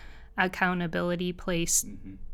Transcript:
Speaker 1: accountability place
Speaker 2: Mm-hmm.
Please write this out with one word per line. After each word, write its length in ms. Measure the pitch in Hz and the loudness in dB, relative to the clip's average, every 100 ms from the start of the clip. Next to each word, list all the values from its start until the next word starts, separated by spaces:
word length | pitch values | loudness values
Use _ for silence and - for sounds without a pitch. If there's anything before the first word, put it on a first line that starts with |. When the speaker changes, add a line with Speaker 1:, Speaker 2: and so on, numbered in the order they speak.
| - - - - | -12 -14 -6 0
Speaker 1:
accountability 960 | 185 - 185 180 170 175 175 175 180 | 2 4 2 2 0 0 2 2 0
place 520 | 175 - 170 170 - | -2 0 2 4 2
Speaker 2:
Mm-hmm. 300 | 208 208 - - - | 2 -6 -12 -10 -8